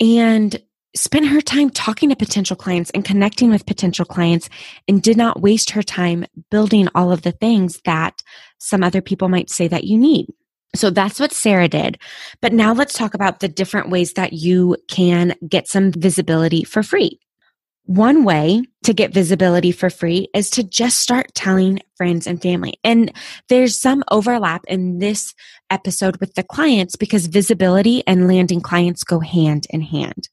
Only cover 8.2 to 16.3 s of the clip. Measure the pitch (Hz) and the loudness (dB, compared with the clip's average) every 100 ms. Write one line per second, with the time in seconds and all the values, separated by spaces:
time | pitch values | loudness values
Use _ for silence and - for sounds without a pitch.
8.2 | - - - _ - 196 180 190 190 190 | -20 -20 -20 _ -4 -2 0 -2 -4 -4
9.2 | 190 180 - - 170 170 - 220 277 302 | 0 -2 -2 -4 -2 -2 0 2 4 2
10.2 | - - _ _ _ - 214 185 196 - | -2 -14 _ _ _ -2 0 2 -2 -2
11.2 | 294 - 220 190 175 151 - - - - | -4 -2 2 2 2 0 -4 -6 -14 -20
12.2 | - - 233 226 214 233 285 - 214 196 | -20 -4 0 2 2 2 -2 -2 -6 -2
13.2 | 196 - 190 151 185 208 - 180 175 - | -4 -2 -6 -6 -4 -4 -2 -2 -2 -2
14.2 | 185 160 165 185 180 - - - 180 175 | -6 -2 2 2 2 0 -4 0 2 2
15.2 | 175 - 165 185 - 196 196 175 185 170 | 0 -2 -2 -4 -2 0 0 0 0 0
16.2 | 165 | 0